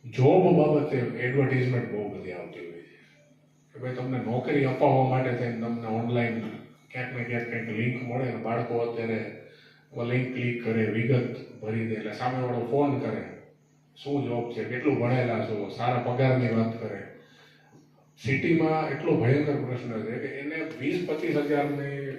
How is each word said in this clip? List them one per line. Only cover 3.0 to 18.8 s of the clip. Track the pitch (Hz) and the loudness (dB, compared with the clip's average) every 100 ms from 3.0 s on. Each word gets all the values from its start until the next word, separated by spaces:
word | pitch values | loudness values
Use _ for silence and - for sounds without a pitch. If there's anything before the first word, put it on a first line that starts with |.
| - _ _ _ _ _ _ | -20 _ _ _ _ _ _
કે | - | -10
ભાઈ, | 127 | -8
તમને | 123 131 123 | -6 -4 -2
નોકરી | 110 123 - 147 | 0 -2 2 2
અપાવવા | 135 - 147 131 131 | 2 4 4 6 4
માટે | 131 127 | 2 2
થઈને | 120 120 | 0 -2
તમને | 113 117 117 113 | -2 -4 -4 -2
ઓનલાઈન | 113 117 123 117 113 107 - - - _ | -2 0 0 0 -2 -6 -10 -16 -20 _
ક્યાંક | 127 123 123 | -8 -8 -6
ને | |
ક્યાંક | 117 117 117 | -4 -4 -4
કંઈક | 117 110 | -6 -6
લિંક | 107 123 - | -2 -2 -2
મળે | 123 127 | -4 -2
ને | 127 113 | -2 -4
બાળકો | 110 117 120 120 | -2 -2 0 -2
અત્યારે | 117 117 113 110 107 - - - - _ _ 123 120 | -2 -2 -2 -2 -4 -12 -20 -20 -20 _ _ -6 0
લિંક | 127 127 | 0 0
ક્લિક | 123 120 117 | -2 -2 -2
કરે, | 110 113 107 | 0 2 2
વિગત | 110 123 131 - - - - | 2 2 2 2 -6 -14 -10
ભરી | 107 113 113 | -4 -4 -2
દે, | |
એટલે | 110 107 | -4 -6
સામેવાળો | - 127 127 123 117 117 | -4 -4 -2 -2 -2 0
ફોન | 139 143 123 | 2 2 2
કરે, | 110 - - - - _ _ _ _ - | -2 -4 -8 -16 -20 _ _ _ _ -12
"શું | 139 143 117 | -4 -2 0
જોબ | 117 - | -2 -2
છે, | 110 | -6
કેટલું | 110 123 151 123 | -4 0 2 4
ભણેલા | 120 127 120 110 | 4 2 2 0
છો?" | 110 104 101 - | -2 -4 -6 -2
સારા | 123 123 | 0 0
પગારની | 123 123 131 127 117 | 0 2 4 4 4
વાત | 113 110 - | 2 0 -2
કરે. | 107 98 - - - - - _ _ - _ _ _ _ | -6 -8 -12 -18 -20 -20 -20 _ _ -20 _ _ _ _
સિટીમાં | 123 135 - 165 160 156 | -2 0 2 4 4 2